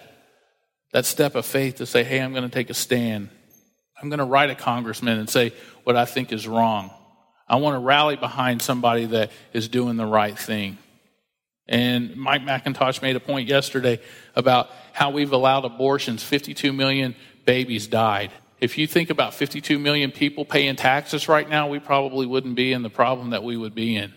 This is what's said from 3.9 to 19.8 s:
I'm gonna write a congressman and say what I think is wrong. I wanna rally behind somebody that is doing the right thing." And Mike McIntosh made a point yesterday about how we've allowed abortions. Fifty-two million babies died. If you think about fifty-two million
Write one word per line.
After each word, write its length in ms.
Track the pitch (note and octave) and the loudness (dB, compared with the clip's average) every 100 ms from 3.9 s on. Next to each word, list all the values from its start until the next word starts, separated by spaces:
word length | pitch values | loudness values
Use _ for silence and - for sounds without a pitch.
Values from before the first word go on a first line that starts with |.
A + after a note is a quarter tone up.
| - | -14
I'm 80 | C#3+ | -8
gonna 160 | D3 | -4
write 240 | B2+ C3+ C#3+ | 2 4 2
a 60 | |
congressman 640 | B2+ B2 A#2+ A2+ G#2+ A#2+ A2 | 0 -4 -4 -4 -4 -2 -2
and 100 | G#2+ | 0
say 240 | C3 A#2 - - - | 2 2 -2 -20 -8
what 120 | - | 0
I 100 | A#2+ | 2
think 260 | A#2+ - B2+ | 2 -2 -4
is 160 | A2 A2 | -6 -2
wrong. 420 | A2+ A2+ G#2+ F#2+ - _ _ _ _ - | 2 2 0 -6 -16 _ _ _ _ 0
I 100 | B2 | 2
wanna 240 | D3+ C3 | 2 0
rally 340 | B2+ C#3+ D3+ | 2 4 4
behind 460 | D3 - A#2+ B2+ A#2 | 0 -6 -2 -2 0
somebody 440 | - B2 A#2+ A#2 | -2 2 2 2
that 260 | A2+ A#2 G#2 - - | 0 0 0 -6 -8
is 140 | A#2 A2+ | -6 -2
doing 300 | B2 B2 A#2 | -2 -2 -2
the 100 | G#2+ | 2
right 320 | G#2+ G#2 G#2 | 2 2 -4
thing." 400 | - G#2+ G2 G2 _ _ _ _ _ _ _ _ - | -6 -4 -4 -8 _ _ _ _ _ _ _ _ -2
And 480 | A#2 B2 B2 A#2 | 0 2 0 -4
Mike 260 | B2 C3+ C#3+ | -6 -2 -2
McIntosh 600 | C3+ C3 C#3 B2 C3 B2+ | -2 -4 -4 0 0 0
made 160 | C3+ B2+ | -2 -2
a 20 | |
point 280 | - C#3 A#2 | -4 -4 2
yesterday 520 | C#3 C3+ C3 B2 A#2 - - - | 2 2 0 0 0 -6 -20 -6
about 340 | - B2+ B2 - - - | 0 4 2 0 -10 -10
how 180 | - C#3+ | -2 0
we've 220 | C#3+ C#3+ | 0 2
allowed 320 | C3 C3 C3+ | 4 4 4
abortions. 580 | B2+ A#2 C3+ C#3 C3+ A2 | 0 -2 0 0 -2 -6
Fifty-two 500 | - C#3+ - - C#3+ | -2 -2 -4 -2 -2
million 420 | C3+ C3+ C3+ C3 A#2+ - _ | 2 0 2 -2 -6 -18 _
babies 400 | - B2+ B2+ A2+ | 2 2 0 -4
died. 460 | G#2+ A2+ A2+ G2+ F#2+ - _ - | 0 2 2 2 -4 -12 _ -4
If 160 | B2 - | -4 -2
you 100 | D3+ | 0
think 220 | F3 E3 | 2 2
about 240 | C#3+ A2+ | 0 0
fifty-two 440 | - C#3+ C#3+ - | 0 -4 -4 -2
million 340 | D3 | 0